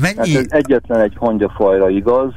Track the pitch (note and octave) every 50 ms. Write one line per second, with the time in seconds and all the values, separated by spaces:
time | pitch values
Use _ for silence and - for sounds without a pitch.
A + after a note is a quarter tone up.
0 | D3 F3+ G#3 A3 A3 F3+ D3 C3+ B2+ A2+ D3+ D3+ C#3+ C#3 C3+ A#2 - - A#2 A2+
1 | G#2+ G2+ - - A#2+ A#2 G#2+ G#2 G#2 F#2+ - - G#2+ G2 F#2+ F#2+ G2 F#2+ F#2+ G2+
2 | G2+ A#2 B2 B2+ C3+ C3+ C3